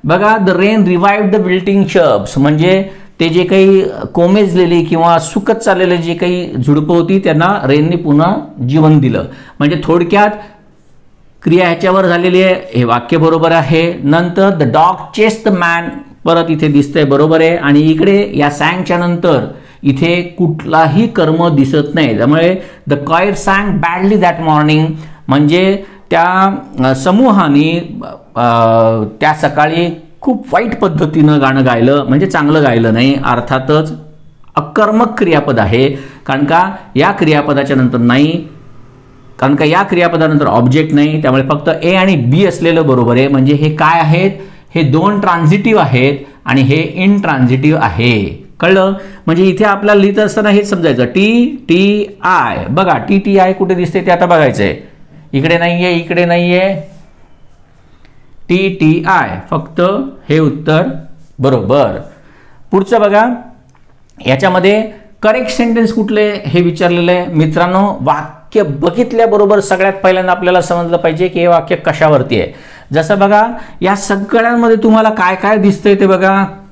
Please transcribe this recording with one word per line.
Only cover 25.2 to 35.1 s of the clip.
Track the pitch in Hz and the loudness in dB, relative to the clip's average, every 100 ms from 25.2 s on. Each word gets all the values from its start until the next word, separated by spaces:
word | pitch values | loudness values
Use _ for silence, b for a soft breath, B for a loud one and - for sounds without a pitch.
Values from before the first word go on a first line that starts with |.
| - | -2
म्हणजे | 135 147 175 190 196 B B - | 0 2 2 0 -2 B B -4
त्या, | 165 175 185 196 196 - - | 0 0 2 0 -2 -10 -2
अ, | 131 | -2
समूहाने, | 135 175 196 262 202 160 143 160 170 - - - - - 113 | 0 0 2 4 2 2 2 2 -2 -6 -14 -14 -18 -12 -2
अ, | 120 117 113 113 113 113 107 - | 0 2 2 4 2 0 -4 -2
त्या | 151 | -2
सकाळी | 151 180 147 151 165 175 170 - - | 0 -2 0 0 0 -4 -6 -16 -8
खूप | - 233 - | -4 -4 -2
वाईट | 190 233 - | -4 -2 -4
पद्धतीनं | 196 151 151 160 151 147 | -2 -2 -2 2 4 4
गाणं | 135 135 127 | 2 0 0
गायलं, | 117 120 143 | 2 2 2
म्हणजे | 131 139 190 | 2 0 0
चांगलं | 165 147 156 | 0 0 2
गायलं | 139 117 113 | 2 2 0
नाही. | 113 131 139 | 2 0 0
अर्थातच | 127 120 120 131 135 151 156 - - - - _ - - | -2 -4 -2 -4 0 0 -2 -10 -16 -20 -20 _ -8 -8
अकर्मक | 151 - 214 220 240 | -4 -2 0 0 -2